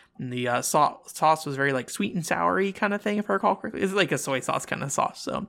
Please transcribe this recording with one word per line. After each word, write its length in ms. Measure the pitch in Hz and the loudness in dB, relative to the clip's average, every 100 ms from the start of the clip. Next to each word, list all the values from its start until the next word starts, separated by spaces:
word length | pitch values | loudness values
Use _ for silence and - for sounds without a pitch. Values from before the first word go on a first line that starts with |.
| _ - | _ -12
And 140 | 127 | -6
the, 160 | 123 123 | -2 0
uh, 140 | 123 | 0
sau-, 380 | 127 160 147 - - | 2 4 4 2 -12
sauce 380 | - 156 156 | 0 4 4
was 120 | 151 135 | 0 0
very, 180 | 139 | 0
like, 160 | 131 120 | 0 -2
sweet 240 | - 202 | -4 -2
and 100 | 185 | -2
soury 500 | 156 - 170 185 196 | -2 0 2 2 0
kind 200 | 190 214 | 0 -2
of 80 | 202 | 0
thing, 160 | 208 208 | -2 -2
if 100 | 202 | 0
I 60 | |
recall 220 | 196 196 196 | 0 2 0
correctly. 260 | 214 - | -4 -2
It's 100 | 196 | 0
like 200 | 196 175 | 2 2
a 60 | 139 | 0
soy 220 | - 131 | 0 -2
sauce 240 | - - | -2 -4
kind 180 | - - | -4 -4
of 80 | 139 | -2
sauce, 300 | - - - | 0 -2 -4
so 260 | - - | -6 -6